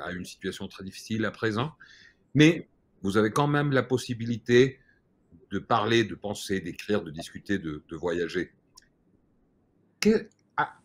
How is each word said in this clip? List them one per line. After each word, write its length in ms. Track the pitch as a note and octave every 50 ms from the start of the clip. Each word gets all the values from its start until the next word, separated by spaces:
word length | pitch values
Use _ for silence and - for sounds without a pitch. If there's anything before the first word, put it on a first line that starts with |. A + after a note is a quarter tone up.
| C#2+
a 80 | F2
une 140 | F2+ F#2 F#2
situation 420 | - - - - F#2+ F2+ - G2 F#2
très 160 | - - F#2+
difficile 420 | F#2+ - - - - A2+ G#2+ G#2+
à 60 | G2+
présent, 400 | - - A#2 A2+ G#2 A2+ C3 D#3+ - - - - - - - - _ _ _ _ -
mais 340 | C#3+ D3+ D#3+ E3+ - - _ _ _ _ _ _ _ F#2
vous 140 | G2 F#2+ A2
avez 140 | G#2+ A2
quand 160 | G#2 - C#3+ D3
même 240 | D3 D3 D3 D3
la 120 | C3+ B2+ A#2+
possibilité 960 | - B2+ A#2+ - - B2 A2 A#2 A#2+ A#2+ A2 - - A#2+ A#2+ C3+ C3 - - _ _ _ _ _ _ _ _ _ _ - - _ -
de 80 | G2 F#2+
parler, 440 | - - B2 A2+ G#2 A2+ A#2 A#2 A2
de 120 | F#2+ E2+
penser, 440 | - - G2+ G2+ - - - G2 F#2+
d'écrire, 440 | D#2+ E2+ D#2+ - - - G#2 F#2+ E2+
de 80 | E2
discuter, 480 | D2+ E2+ E2 - - D#2+ - - G2+ F#2
de, 240 | E2 D#2 D2+ D2+ - -
de 80 | E2
voyager. 560 | D#2 F2 F2 E2+ F2 E2+ D#2+ E2 F2+ D#2 - _ _ _ _ _ - - _ _ _ _ _ _ _ _ _ _ _ _ _ _ _ _ _ _ _ _ _ _ _
Que, 280 | - G#3 A3+ - - - _ _ _ _ _ -
à, 60 | D3+
à, 80 | - - - _